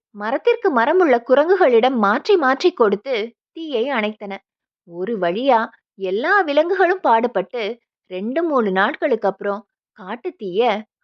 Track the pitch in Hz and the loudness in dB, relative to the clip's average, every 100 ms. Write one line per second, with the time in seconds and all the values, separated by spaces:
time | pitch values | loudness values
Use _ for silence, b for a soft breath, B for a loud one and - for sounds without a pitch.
0 | _ 208 208 277 - 466 415 254 233 370 | _ -12 -6 -2 0 0 0 2 2 2
1 | 339 240 240 269 320 370 330 233 247 262 | 4 2 2 2 4 4 4 4 2 2
2 | 196 226 - 392 262 269 359 - 220 202 | 0 0 2 2 2 0 0 2 2 0
3 | 277 233 233 - _ 330 320 247 254 254 | -2 -6 -6 -10 _ -14 -6 -4 -2 -2
4 | 214 214 202 196 - _ _ _ - 170 | -4 -6 -12 -14 -16 _ _ _ -18 -10
5 | 190 226 175 190 269 233 220 b _ - | -6 -4 -2 -2 0 0 0 b _ -10
6 | 190 196 294 403 330 285 339 370 349 370 | -6 -4 0 0 2 0 0 2 2 2
7 | 294 226 240 202 180 240 202 240 _ _ | 2 2 2 -4 -6 -6 -6 -8 _ _
8 | _ 185 214 277 339 269 214 185 208 320 | _ -10 -6 -4 -2 0 0 0 0 -2
9 | 311 226 202 - 202 202 - _ _ - | -2 -2 -2 -4 -6 -8 -12 _ _ -20
10 | 185 240 370 - 202 180 240 208 214 _ | -14 -12 -12 -10 -6 -2 0 -2 -6 _